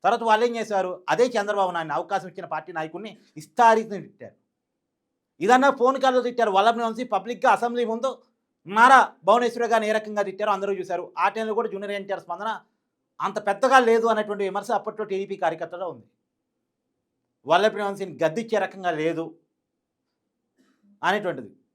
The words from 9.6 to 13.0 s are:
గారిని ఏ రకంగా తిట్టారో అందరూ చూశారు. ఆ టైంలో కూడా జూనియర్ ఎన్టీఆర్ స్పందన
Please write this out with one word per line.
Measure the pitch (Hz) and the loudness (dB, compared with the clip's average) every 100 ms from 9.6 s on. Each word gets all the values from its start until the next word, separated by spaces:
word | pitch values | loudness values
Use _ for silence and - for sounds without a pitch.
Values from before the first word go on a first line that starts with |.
| 233 | 0
గారిని | 226 214 | 0 2
ఏ | 214 | -2
రకంగా | 214 208 196 | -2 -4 -4
తిట్టారో | 190 208 196 | -2 -2 -2
అందరూ | 202 190 | -2 -6
చూశారు. | 170 175 175 - | -4 -6 -6 -2
ఆ | 185 | 0
టైంలో | 214 220 214 | 0 -4 -4
కూడా | 226 | -4
జూనియర్ | 190 202 202 | -6 -8 -10
ఎన్టీఆర్ | 196 185 160 | -8 -10 -8
స్పందన | 175 220 196 _ _ _ _ | -10 -8 -10 _ _ _ _